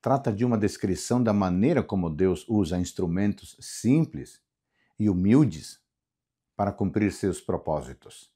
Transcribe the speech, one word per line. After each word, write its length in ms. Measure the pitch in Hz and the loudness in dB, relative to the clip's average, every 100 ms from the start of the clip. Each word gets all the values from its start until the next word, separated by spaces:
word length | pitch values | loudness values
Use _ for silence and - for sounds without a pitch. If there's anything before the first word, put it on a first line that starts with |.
trata 300 | - 135 135 | 0 0 0
de 140 | 101 123 | 0 0
uma 120 | 113 | 2
descrição 640 | 101 - 98 90 - 123 | 0 -2 -4 -4 -2 0
da 120 | 117 | 2
maneira 500 | 101 95 90 113 131 | 2 2 2 2 2
como 260 | - 98 85 | 0 -2 -2
Deus 380 | 76 95 87 - | 0 0 0 -2
usa 320 | 107 87 90 | 0 0 -2
instrumentos 800 | 90 - 90 87 104 98 - - | -4 -4 -2 0 -2 -4 -12 -20
simples 800 | - - 110 147 156 - - - _ _ _ _ _ _ | -16 -4 0 2 0 -6 -14 -20 _ _ _ _ _ _
e 120 | 107 | 0
humildes 720 | 90 95 127 139 78 - - _ _ _ _ _ _ _ - | 2 4 6 4 0 -16 -20 _ _ _ _ _ _ _ -4
para 160 | 101 | -4
cumprir 400 | - 98 104 104 | -2 -2 0 -2
seus 300 | - 101 82 | 0 -4 -4
propósitos. 920 | - 85 - 76 65 65 - - - | -4 -6 -4 -6 -6 -18 -20 -20 -20